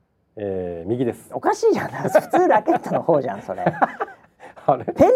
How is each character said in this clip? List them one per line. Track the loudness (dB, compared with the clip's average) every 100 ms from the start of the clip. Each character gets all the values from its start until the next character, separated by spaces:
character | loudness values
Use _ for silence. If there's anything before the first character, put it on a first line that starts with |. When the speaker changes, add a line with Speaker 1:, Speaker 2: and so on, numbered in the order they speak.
| _ _ _ -8
Speaker 1:
え | -6 -4 -6 -8 -6
ー、 |
右 | -2 -2
で |
す。 | -4 -10
Speaker 2:
お | -4
か | -2
し | 0 0
い |
じ | 0
ゃ | -4
ん。 |
普 | -6 2 2 2
通 | 2 4
ラ | 2
ケ | 2
ッ | -2
ト | -2
の | -4
方 | 0 0
じ | 0
ゃ | -8
ん、 |
そ | -10
れ。 | -4
<laughs> | -2 0 -2 -2 -12 -12 _ _ -20 -4 -2
Speaker 1:
あ | -2
れ？ | -2
Speaker 2:
テ | 4 6